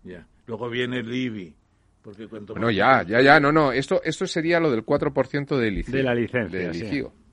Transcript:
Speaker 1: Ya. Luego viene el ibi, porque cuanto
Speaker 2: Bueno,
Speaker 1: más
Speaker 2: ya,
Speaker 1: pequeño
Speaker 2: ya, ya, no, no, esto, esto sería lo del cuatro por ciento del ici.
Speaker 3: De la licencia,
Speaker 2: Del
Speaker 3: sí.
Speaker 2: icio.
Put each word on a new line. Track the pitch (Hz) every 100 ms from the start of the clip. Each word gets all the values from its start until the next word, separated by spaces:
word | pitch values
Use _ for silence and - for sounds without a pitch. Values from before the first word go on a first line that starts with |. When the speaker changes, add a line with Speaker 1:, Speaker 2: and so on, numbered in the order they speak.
Speaker 1:
Ya. | 90 87 - _ -
Luego | 110 120
viene | 120 123 127
el | 113
ibi, | 127 127 107 85 _ _ _ _ _
porque | 110 104 110
cuanto | 110 104
Speaker 2:
Bueno, | 110 117
Speaker 1:
más | 95
Speaker 2:
ya, | 113 127
Speaker 1:
pequeño | 87 117
Speaker 2:
ya, |
ya, | 139 156
no, | 143
no, | 156 143
esto, | 123 135 185
esto | - - 185
sería | 175 160 170
lo | 160
del | 113
cuatro | 113 143 151
por | 139 131
ciento | 147 143 143
del | 113 90
ici. | 82
Speaker 3:
De | 131
la | 135 120
licencia, | 110 123 98 92
Speaker 2:
Del | 90
Speaker 3:
sí. | 87 107
Speaker 2:
icio. | 143 - _ _